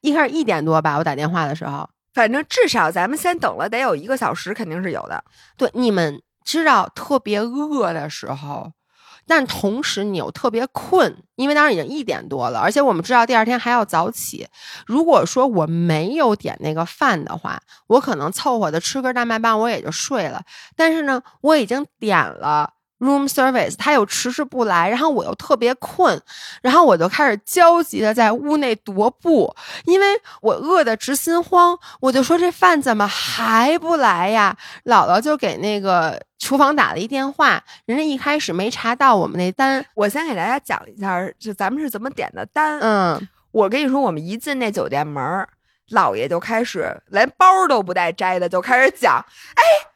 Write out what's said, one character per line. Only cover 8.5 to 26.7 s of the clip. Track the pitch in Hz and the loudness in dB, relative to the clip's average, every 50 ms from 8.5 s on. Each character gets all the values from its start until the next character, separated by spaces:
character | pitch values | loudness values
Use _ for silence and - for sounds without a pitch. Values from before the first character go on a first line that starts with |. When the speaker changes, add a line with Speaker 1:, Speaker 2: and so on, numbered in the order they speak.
| 143 156 - 170 - _ _ _ _ _ _ _ - _ _ | -12 -12 -12 -14 -18 _ _ _ _ _ _ _ -20 _ _
Speaker 1:
但 | - 330 311 262 | 0 0 0 0
同 | - - - - 196 208 254 | -2 -6 -4 -2 -2 -2 -2
时 | 302 - - 202 202 | -4 -4 -4 -4 -4
你 | 208 196 | -4 -4
又 | 165 120 - | -4 -6 -6
特 | - - - 240 | -8 -4 -4 -2
别 | 214 226 247 | -2 -2 -4
困， | 262 _ - - - 359 370 277 165 - - _ _ _ | -4 _ -12 -4 0 2 4 4 2 0 -8 _ _ _
因 | - 262 | -4 -2
为 | 277 294 | 0 2
当 | 294 294 | 4 4
时 | 302 226 | 2 2
已 | |
经 | 170 143 | 0 -4
一 | - 254 311 262 | -6 -8 -8 -6
点 | - 147 - - | -6 -6 -6 -6
多 | - 139 135 120 117 | -8 -6 -4 -4 -4
了， | 120 110 | -2 0
而 | - 185 | 0 2
且 | 208 285 | 2 4
我 | 285 262 | 2 2
们 | 202 165 | 2 0
知 | - - 254 | -2 2 2
道 | 240 233 | 2 4
第 | 233 254 | 4 2
二 | 226 220 | 2 2
天 | 226 247 | 2 -2
还 | 240 - 240 | -2 -2 0
要 | 240 240 214 | 0 0 0
早 | - - 160 170 214 | 0 -2 -2 -2 -2
起。 | 226 - - - - - - - _ - - - - - - | -6 -10 -12 -12 -12 -14 -16 -18 _ -20 -20 -20 -20 -18 -8
如 | - 226 285 330 | -2 0 0 4
果 | 330 294 196 - | 6 6 4 4
说 | 170 - 262 254 | 2 2 0 0
我 | 269 226 180 156 | 2 2 0 0
没 | 151 165 170 170 170 160 151 165 190 269 | 0 0 0 0 2 0 0 0 -2 -2
有 | 330 294 240 208 | 0 2 2 0
点 | - - - - - | 0 -4 -10 -10 -6
那 | - 151 156 | -6 -6 -4
个 | 160 170 | -4 -6
饭 | 170 - - 302 269 208 160 - | -6 -4 0 0 0 0 0 -4
的 | - - | -8 -10
话， | 165 - - - - _ _ - _ _ | -10 -8 -10 -10 -10 _ _ -20 _ _
我 | _ 220 269 | _ 2 2
可 | 269 285 208 | 2 0 -4
能 | 143 139 160 | -4 -4 -6
凑 | 196 - - 285 254 226 | -6 -4 -2 -2 0 0
合 | 202 156 | 0 -2
的 | 151 170 | -2 -2
吃 | - - - 269 | -4 -4 -6 -4
根 | 254 254 247 | -4 -2 -2
蛋 | 247 240 | -2 -2
白 | 233 226 | -2 -2
棒， | 220 226 226 220 | 0 0 0 2
我 | 214 220 240 | 2 0 -2
也 | 220 151 | -2 -4
就 | - - | -6 -8
睡 | 160 - - - 277 233 180 | -8 -8 -6 -4 -4 -4 -4
了。 | 139 123 - - _ - - - - _ | -4 -6 -10 -14 _ -20 -20 -20 -18 _
但 | - 320 330 | 0 2 2
是 | 320 330 302 | 2 0 0
呢， | 277 269 247 - - _ _ | -2 -2 -4 -4 -10 _ _
我 | - 294 320 | 2 2 4
已 | 302 233 | 4 2
经 | 190 240 269 294 - _ _ | 0 -4 -6 -6 -8 _ _
点 | - 214 190 165 | -2 2 2 2
了 | 127 85 69 - - 147 151 151 143 - _ _ _ _ _ _ | 2 0 -4 -6 -2 0 0 0 0 -2 _ _ _ _ _ _
room | 247 269 285 277 277 277 | 0 0 2 2 0 -2
service， | - - 262 269 254 240 180 - - | 0 2 2 2 2 0 0 -2 -4
他 | - - 302 302 | -4 0 2 2
又 | 262 208 | 2 2
迟 | 202 - - - 247 | 0 -2 -6 -4 -4
迟 | 247 - 294 | -4 -6 -6
不 | - - 254 233 | -6 -4 -4 -2
来， | 214 180 170 170 190 | 0 2 2 2 2
然 | 226 247 | 0 0
后 | 302 330 | 0 0
我 | 285 214 - | 0 0 -2
又 | - - | -4 -8
特 | - - - 294 | -10 0 0 0
别 | 226 233 240 262 | 2 2 -2 -2
困， | _ - - - - 359 294 180 - _ _ - - - - - - | _ -8 -12 0 2 2 2 2 0 _ _ -20 -18 -18 -18 -18 -4
然 | - 254 | 0 4